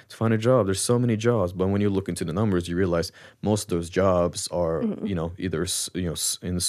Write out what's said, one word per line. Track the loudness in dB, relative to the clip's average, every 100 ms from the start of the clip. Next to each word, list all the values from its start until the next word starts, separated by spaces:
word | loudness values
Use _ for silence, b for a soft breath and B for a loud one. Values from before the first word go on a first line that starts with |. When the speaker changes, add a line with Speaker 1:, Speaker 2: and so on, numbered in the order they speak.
| B
Speaker 1:
to | -2
find | 0
a | 2 4
job? | 4 4
There's | 0 2
so | 2
many | 2 2
jobs." | 2 2 0
But | 0 0
when | 2
you | 2 0
look | -2
into | -4
the | -4 0
numbers, | 2 0 0
you | 0
realize | 0 2 -2 B B B
most | 0 0
of | 0 -4
those | -2 2
jobs | 4 4 2 -2 -6
are, | -2 0 0
Speaker 2:
Mm-hmm. | -2 -4 -4
Speaker 1:
you | -4
know, | -4 -4
either | -4 -2
s-, | -2 -4 -4
you | -4 -4
know, | -2
s-, | -4 -4
in | -4
the | -2